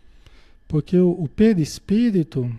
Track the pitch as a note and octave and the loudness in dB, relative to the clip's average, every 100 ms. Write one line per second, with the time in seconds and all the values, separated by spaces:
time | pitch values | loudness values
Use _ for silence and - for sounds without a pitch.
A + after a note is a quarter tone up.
0 | - - - - - - - D3+ - F3+ | -20 -20 -20 -20 -20 -20 -6 -6 0 2
1 | F3+ F3 D3+ - A3 F#3 D3 - - G#3 | 2 0 -4 2 2 2 -2 -6 -4 0
2 | A#3+ F#3+ D3+ C3+ B2 | 0 0 -2 -4 -6